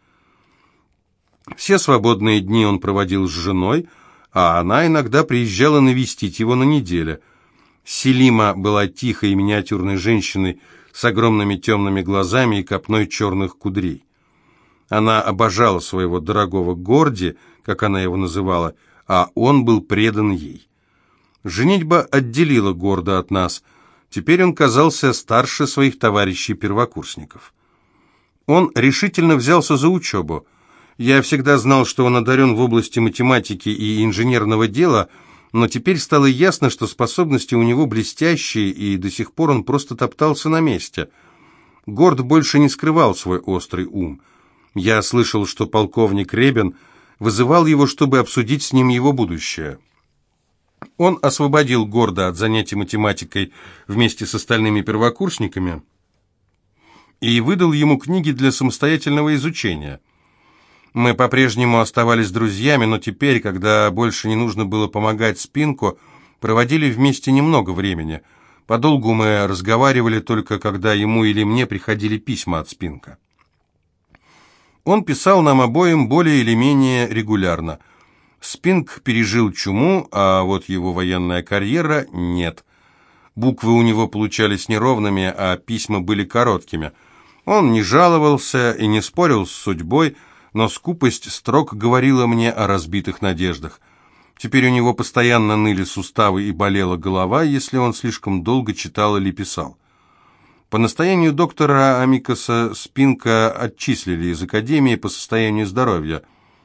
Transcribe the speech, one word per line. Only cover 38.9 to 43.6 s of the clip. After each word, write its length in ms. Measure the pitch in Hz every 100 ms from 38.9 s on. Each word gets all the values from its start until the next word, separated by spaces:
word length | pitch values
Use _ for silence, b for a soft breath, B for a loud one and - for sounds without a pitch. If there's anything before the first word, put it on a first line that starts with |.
| 98
до 140 | 95
сих 220 | - 110
пор 180 | - 160
он 140 | 131
просто 320 | 95 139 - 117
топтался 520 | 123 - 156 143 156
на 120 | 160
месте. 480 | 160 92 - - 76 b b b b b b b -
Горд 340 | 107 175 135
больше 380 | 123 160 139 147
не 100 | 143
скрывал 460 | - 156 160 127
свой 240 | 92 92 90
острый 480 | - 92